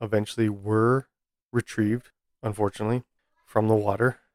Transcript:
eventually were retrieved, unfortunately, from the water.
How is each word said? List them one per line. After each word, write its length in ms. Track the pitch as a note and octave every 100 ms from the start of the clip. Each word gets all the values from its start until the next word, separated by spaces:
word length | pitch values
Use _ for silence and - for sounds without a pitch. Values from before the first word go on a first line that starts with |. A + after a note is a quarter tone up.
eventually 480 | A2 G#2+ G#2+ - A2
were 580 | G2+ G2+ A2 A#2 C3 - _ _ _ _
retrieved, 600 | A#2+ - - G#2+ A#2+ - _ _ _
unfortunately, 600 | A2 G#2 G2+ - G#2+ B2 - _ _ _ _
from 220 | A2 A2
the 80 | A2
water. 440 | G#2 G2+ B2 - _